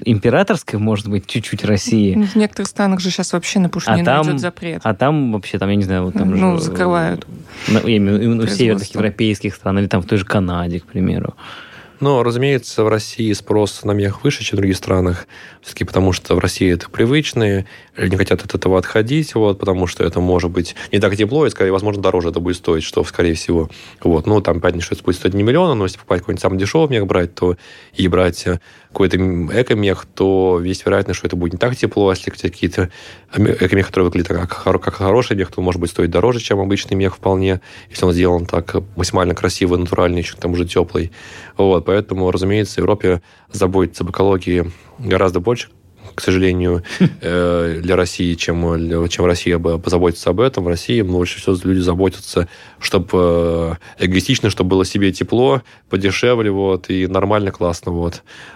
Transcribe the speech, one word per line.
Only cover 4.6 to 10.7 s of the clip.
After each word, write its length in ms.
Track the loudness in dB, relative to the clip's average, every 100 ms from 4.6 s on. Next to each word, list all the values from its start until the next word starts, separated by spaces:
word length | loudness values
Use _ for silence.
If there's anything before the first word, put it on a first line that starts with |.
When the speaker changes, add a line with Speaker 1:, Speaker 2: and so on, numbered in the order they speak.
| -8 -4
Speaker 1:
а 100 | -4
там 380 | 0 2 2 0
вообще, 260 | -2 -4 -4
там, 120 | 0
я 60 | 0
не 80 |
знаю, 200 | 0 0 0
вот 80 |
там 160 | 0 0
Speaker 2:
Ну, 260 | 2 2 2
Speaker 1:
же, 60 |
Speaker 2:
закрывают 640 | -2 -2 0 0 0 -4 -8 -18 -18 -8 0
Speaker 1:
ну, 120 | 0 2
я 100 | 2
имею 200 | 4 2
в 40 |
виду 100 | 2
именно 120 | 0
у 40 | 0
северных 100 | 2 2 2
Speaker 2:
производство. 200 | -2 -2
Speaker 1:
европейских 560 | -2 0 -2 -2 -4 -6
стран, 240 | -2 0
или 80 | 0
там 140 | 0
в 40 | 0
той 120 | 0
же 80 | 0
Канаде, 540 | 0 0 -2 -4